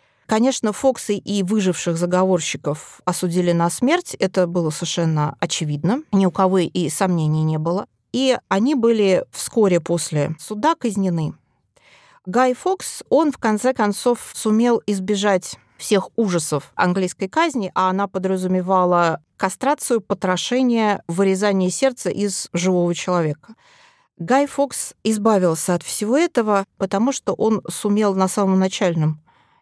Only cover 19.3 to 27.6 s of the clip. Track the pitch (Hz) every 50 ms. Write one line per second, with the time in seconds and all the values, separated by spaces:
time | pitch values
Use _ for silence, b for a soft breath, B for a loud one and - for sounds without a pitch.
19.3 | _ - - 190 - - - 269 302 294 - - 247 220 - - 202 - - 185
20.3 | 185 180 - - 240 254 262 247 233 226 220 208 202 - - - 170 180 196 190
21.3 | 190 185 208 208 196 190 185 185 185 - 269 269 247 - - 185 - - 202 202
22.3 | 185 - - - - 175 170 185 185 180 175 175 170 - - - 180 175 165 151
23.3 | 147 - _ - 220 b b b b b b b b b b b b - 170 165
24.3 | 247 277 285 277 - - 285 262 - - - - - _ - 214 220 214 202 220
25.3 | 214 190 180 175 160 156 - - 175 165 - - - - 208 208 247 302 339 330
26.3 | - 254 220 214 208 196 196 _ _ - 202 185 - 196 226 269 269 - - -
27.3 | 190 - - 220 214 190